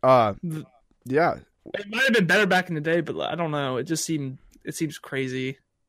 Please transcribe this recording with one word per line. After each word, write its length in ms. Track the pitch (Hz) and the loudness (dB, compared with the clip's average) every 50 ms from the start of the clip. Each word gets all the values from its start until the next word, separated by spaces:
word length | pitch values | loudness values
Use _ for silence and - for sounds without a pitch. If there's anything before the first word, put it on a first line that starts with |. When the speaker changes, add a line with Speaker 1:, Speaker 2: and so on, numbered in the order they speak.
Speaker 1:
Uh, 320 | - 131 131 127 113 104 98 - | 6 8 6 8 6 4 0 -4
Speaker 2:
The 220 | - 170 156 156 - - _ _ _ _ _ _ _ | -6 -8 -8 -8 -10 -14 _ _ _ _ _ _ _
Speaker 1:
yeah. 300 | 123 127 147 170 160 - - - _ _ _ _ - - | -2 0 2 2 2 0 -2 -10 _ _ _ _ -12 -10
Speaker 2:
It 140 | - 208 202 | -10 -10 -6
might 140 | 208 226 262 | -2 0 2
have 80 | 269 | 4
been 140 | 226 233 190 | 4 4 4
better 200 | 160 180 208 214 | 4 4 4 4
back 220 | 185 185 185 180 180 | 4 4 2 2 0
in 60 | 170 | -4
the 60 | 156 | -4
day, 200 | 147 160 165 175 | 0 0 0 0
but 180 | 160 - - 80 | 0 -2 -4 -4
I 140 | 71 - - | -4 -4 -4
don't 160 | 165 175 160 | -4 -2 -2
know. 260 | 151 147 143 135 127 | -2 -2 -2 -2 -2
It 80 | 123 135 | -4 -2
just 200 | - 160 156 - | -2 -4 -4 -2
seemed, 340 | - 165 151 139 135 131 - _ - _ - _ | -2 -4 -4 -4 -6 -8 -12 _ -20 _ -14 _
it 100 | - 156 | -12 -6
seems 240 | - 165 151 143 - | -6 -6 -6 -6 -10
crazy. 600 | - - - 135 135 131 127 131 127 131 135 _ _ _ _ _ _ | -14 -8 -6 -6 -4 -4 -4 -4 -6 -6 -6 _ _ _ _ _ _